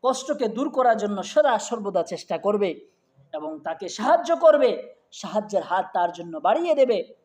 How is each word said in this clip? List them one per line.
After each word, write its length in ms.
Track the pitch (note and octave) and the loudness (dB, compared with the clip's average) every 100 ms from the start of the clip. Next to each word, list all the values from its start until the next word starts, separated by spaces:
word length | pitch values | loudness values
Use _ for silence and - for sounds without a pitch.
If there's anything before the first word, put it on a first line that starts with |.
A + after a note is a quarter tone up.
কষ্টকে 460 | B3+ B3+ - D4 A#3 | 0 -2 -4 -2 -2
দূর 220 | A3+ C#4+ | -2 -4
করার 260 | C4 B3+ A3 | 2 2 2
জন্য 260 | G#3 G3+ | 0 -4
সদা 360 | G#3 D4 D4 A3 | -2 2 4 2
সর্বদা 440 | - A#3 G3+ F#3 | -2 -6 -2 -2
চেষ্টা 360 | E3 E3+ - E3 | -2 -8 -6 -4
করবে 420 | F#3+ G#3 G3 D3+ - _ _ _ _ | 0 0 0 -4 -14 _ _ _ _
এবং 280 | D3+ D#3 D#3 | -10 -8 -10
তাকে 280 | D#3 E3 F#3 | -10 -8 -10
সাহায্য 480 | - G#3+ E4+ C#4 E4 | -4 2 2 2 4
করবে, 580 | E4 D4 B3+ - - - _ | 6 6 4 0 -8 -20 _
সাহায্যের 500 | - F#3+ G#3+ G#3 F#3+ | -16 -6 -4 -2 -4
হাত 280 | - F3+ F#3 | -2 -4 -2
তার 180 | F#3+ F3 | -2 -2
জন্য 260 | E3+ E3+ D#3 | -4 -12 -2
বাড়িয়ে 360 | E3 C#4 F4 | 0 0 2
দেবে 400 | D4 B3+ G#3 - - | 4 4 2 -2 -14